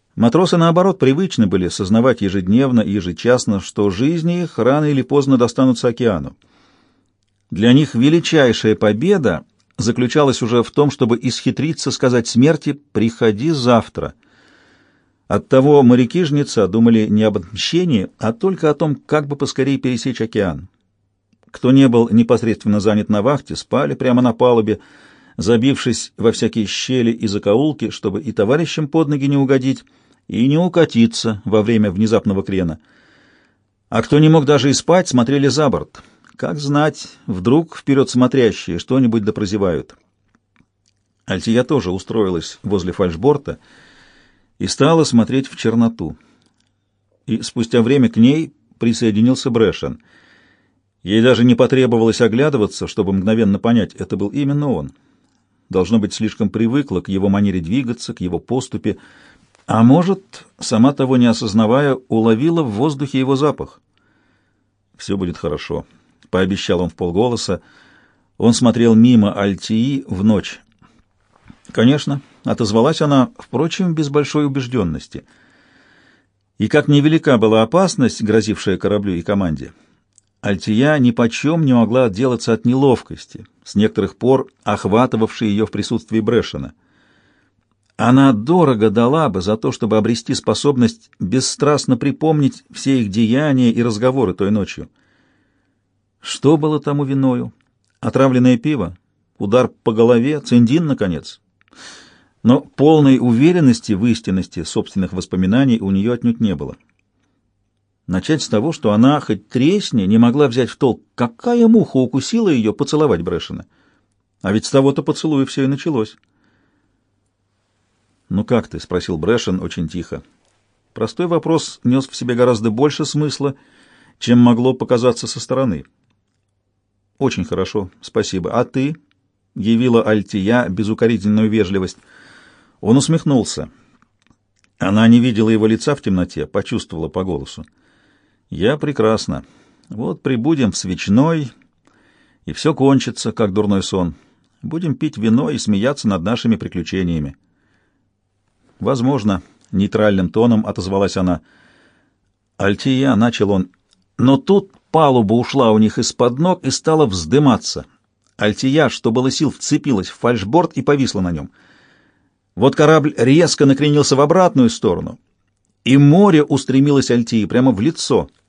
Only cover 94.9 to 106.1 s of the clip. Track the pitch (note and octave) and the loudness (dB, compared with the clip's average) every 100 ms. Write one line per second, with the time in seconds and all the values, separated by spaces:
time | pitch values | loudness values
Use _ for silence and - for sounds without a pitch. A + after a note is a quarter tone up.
94.9 | _ _ _ _ _ _ _ _ _ _ | _ _ _ _ _ _ _ _ _ _
95.9 | _ _ _ - - C3+ D#3 D3+ D3 D3 | _ _ _ -14 -2 2 2 2 -2 -4
96.9 | C#3+ C3+ C#3 C3 B2 B2 - _ _ _ | -4 -2 -2 0 -2 -6 -14 _ _ _
97.9 | _ A#2 B2+ C3+ B2 B2+ A#2+ D3+ C#3+ E2+ | _ -4 2 2 4 4 2 0 -4 -6
98.9 | F2+ _ _ _ - G2+ B2 A#2 - A#2+ | -10 _ _ _ -10 0 0 0 -2 -2
99.9 | A2 A#2 A#2 C3+ D3+ - A#2+ A#2 D#3+ D#3 | 2 4 4 0 -4 0 4 4 2 0
100.9 | C3 G2 D#2 - - _ _ _ - - | -2 -4 -6 -10 -20 _ _ _ -20 -20
101.9 | - - _ _ _ A2 C3 - - D3 | -20 -20 _ _ _ -2 -2 -4 -2 2
102.9 | D#3 C#3 C3 B2 A#2 D#3 F3+ C#3 A2+ - | 4 4 2 2 2 2 4 2 0 -2
103.9 | F#2+ A#2+ A2 - F#2 F2+ F2 D#2+ A2+ - | -2 -2 -2 -2 -4 -4 -10 -8 -8 -6
104.9 | G2 F#2 F#2 - F#2 F#2 A#2+ C#3 A2+ G2 | -6 -6 -6 -6 -2 0 0 2 0 0
105.9 | G2 A2 | -2 -2